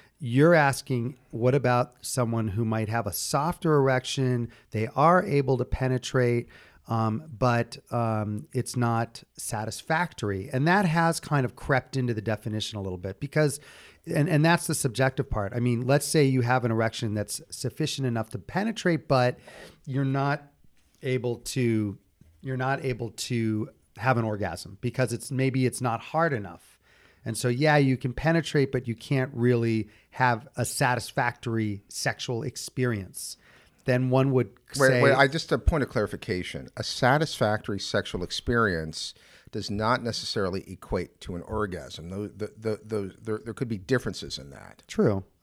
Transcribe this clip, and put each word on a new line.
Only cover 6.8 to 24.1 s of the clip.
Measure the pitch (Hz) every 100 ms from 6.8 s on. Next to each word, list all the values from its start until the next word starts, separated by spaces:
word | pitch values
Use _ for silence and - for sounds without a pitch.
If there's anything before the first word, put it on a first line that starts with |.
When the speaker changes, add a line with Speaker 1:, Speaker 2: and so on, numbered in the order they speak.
| -
Speaker 1:
um, | 113 113 110 - 104
but, | 127 117 117 - -
um, | 120 113 110 104 107 -
it's | 127 - 123
not | 120 117 117 - - -
satisfactory. | - 110 110 - - 160 175 - 104 95 95
And | 127 156
that | 196 190
has | 170 165 165
kind | - 147 123
of | -
crept | - 131 - 135
into | 123
the | 107
definition | 104 107 117 107 - 107
a |
little | 95 90
bit | 92 -
because, | 139 151 151 - - - - - -
and, | 165 147
and | 151 160
that's | 170 -
the | 151
subjective | 131 120 131 - 123
part. | 110 98
I | 120
mean, | 120 120 123
let's | 143 -
say | 160 135
you | 131
have | 120 127
an | 120
erection | 113 113 - 113 107
that's | 104 - -
sufficient | - 127 - 151 - 131
enough | 117 110
to | 104
penetrate, | - 180 220 - 180 165 -
but | 131 123 - - - - - -
you're | 131 135
not | 135 139 147 - _ - _ _ _
able | 135 127 120 120
to, | - 135 117 110 104 98 _ _ _ _
you're | 135 127
not | 131 139 135
able | 117 117
to | - - 120 110 107 135 _ _ -
have | 120